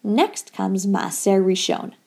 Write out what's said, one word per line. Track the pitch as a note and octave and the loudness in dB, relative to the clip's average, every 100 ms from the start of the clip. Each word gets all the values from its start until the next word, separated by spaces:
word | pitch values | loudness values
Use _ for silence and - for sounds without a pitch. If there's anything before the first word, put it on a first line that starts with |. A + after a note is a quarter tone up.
| G#3+ | 0
Next | A3 G#4 - - | 0 0 -2 -14
comes | - F#3+ G3 G3 | -6 -2 0 0
Maaser | F#3+ - - - F#3+ | 0 -2 -2 2 4
Rishon | F#3 F#3 - - G3 - | 4 0 -2 -4 -6 -16